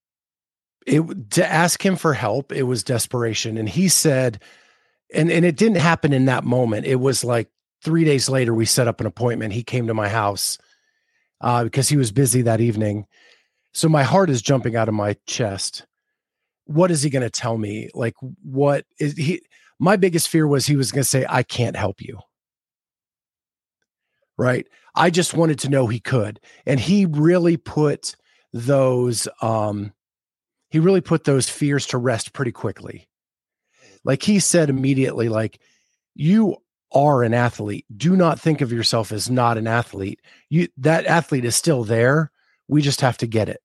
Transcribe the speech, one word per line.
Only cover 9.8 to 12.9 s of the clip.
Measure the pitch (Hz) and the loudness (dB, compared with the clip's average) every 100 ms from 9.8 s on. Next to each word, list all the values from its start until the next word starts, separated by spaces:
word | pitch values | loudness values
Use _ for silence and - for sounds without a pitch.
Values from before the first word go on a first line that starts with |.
| 117 | -2
to | |
my | 110 104 | -2 -2
house, | 110 101 98 - - _ _ _ _ _ _ _ _ | 0 -2 -2 -6 -8 _ _ _ _ _ _ _ _
uh, | 123 120 113 | -2 0 0
because | 139 123 | -2 0
he | 147 | 0
was | 120 | 0
busy | 101 135 127 | 2 2 2
that | 117 113 | 2 2
evening. | 117 107 107 | 0 0 -2